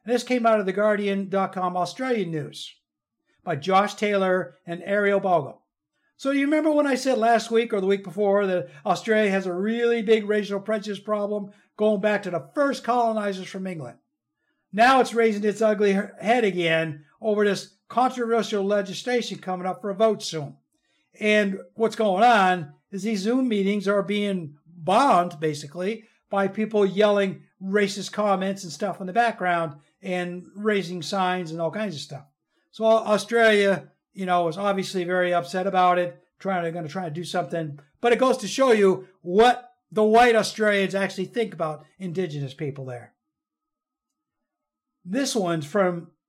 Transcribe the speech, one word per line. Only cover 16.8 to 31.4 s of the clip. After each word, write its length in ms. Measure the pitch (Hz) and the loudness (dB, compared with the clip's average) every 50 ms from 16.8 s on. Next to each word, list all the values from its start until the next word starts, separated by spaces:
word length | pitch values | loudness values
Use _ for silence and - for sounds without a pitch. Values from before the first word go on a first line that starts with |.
| 165 160 147 - - _ _ - | 0 -2 -6 -10 -16 _ _ -6
over 240 | 214 220 208 208 208 | -2 -2 0 2 2
this 320 | 208 190 - - - _ _ _ - | 0 0 -2 -6 -12 _ _ _ -6
controversial 720 | - 226 254 254 254 247 233 226 233 226 202 202 214 202 190 | -2 0 0 0 0 -4 -2 0 0 0 0 -2 -2 -2 -2
legislation 760 | 196 208 202 196 190 175 - - 247 247 240 - - 196 147 | 0 0 -2 -2 -4 -8 -8 -4 -2 -2 -2 -2 -4 -10 -10
coming 280 | - 190 185 180 180 | -8 -8 -6 -6 -6
up 140 | 185 180 180 | -6 -6 -6
for 80 | - 202 | -6 -6
a 60 | 190 | 0
vote 280 | 185 226 220 208 - - | 2 2 2 2 0 -4
soon. 320 | - - 156 143 - - _ _ _ _ _ _ _ _ _ _ _ _ - | -8 -8 -8 -10 -10 -14 _ _ _ _ _ _ _ _ _ _ _ _ -4
And 400 | 214 214 214 214 208 196 190 196 - - _ | 0 2 2 2 2 0 -2 -6 -10 -12 _
what's 200 | 220 226 214 226 | -2 -2 -2 0
going 280 | - 220 202 185 190 226 | 0 0 2 4 4 6
on 500 | 247 233 208 190 185 185 180 151 143 - _ _ _ | 6 6 6 4 4 2 0 -4 -8 -14 _ _ _
is 120 | 202 190 180 | -10 -6 -4
these 160 | 226 220 190 | -4 -2 -2
Zoom 280 | 185 220 247 262 262 | 0 0 0 0 2
meetings 400 | 240 214 202 190 196 208 208 175 | 0 0 0 0 0 0 0 0
are 140 | 196 208 202 | 0 0 0
being 540 | 196 196 208 208 208 202 196 185 160 143 - _ _ | 0 0 -2 -2 -2 -2 -4 -4 -6 -10 -16 _ _
bombed, 760 | _ - 175 156 175 196 233 285 277 208 175 175 180 147 151 | _ -20 -6 -2 2 4 4 4 6 4 4 2 0 -2 -4
basically, 640 | 160 156 147 147 151 139 - 175 180 202 226 220 - _ _ _ _ _ | -4 -4 -4 -4 -8 -12 -10 -6 -6 -6 -6 -8 -12 _ _ _ _ _
by 180 | 202 196 196 | -2 -2 -2
people 380 | 190 196 214 220 214 220 208 202 | -2 -2 -4 -4 0 0 2 2
yelling 580 | 196 170 196 208 208 202 202 196 190 156 - - _ _ - | 2 2 4 4 4 4 4 2 0 -4 -8 -14 _ _ -12
racist 500 | 185 190 196 208 202 196 196 202 180 - | -6 -2 0 0 0 0 -2 -6 -10 -8
comments 520 | - 208 214 208 196 185 185 196 190 196 190 | -4 -2 0 0 0 0 -2 -4 -6 -6 -10
and 100 | 165 - | -12 -10
stuff 260 | - 214 190 - - | -6 -6 -6 -6 -8
in 80 | 190 | -8
the 60 | 185 170 | -4 0
background 640 | 233 240 226 220 - 185 180 175 170 165 156 147 147 _ _ _ _ | 0 0 0 0 -2 -2 0 0 0 -2 -4 -8 -12 _ _ _ _
and 440 | - 190 180 180 180 175 175 180 175 - - | -8 -6 -4 -4 -4 -6 -8 -12 -14 -16 -12
raising 460 | 202 208 214 208 196 170 165 180 175 | -6 -2 -2 -2 -2 -2 -4 -8 -10
signs 500 | 151 - 202 190 185 180 185 185 | -8 -6 -4 -2 0 0 -2 -2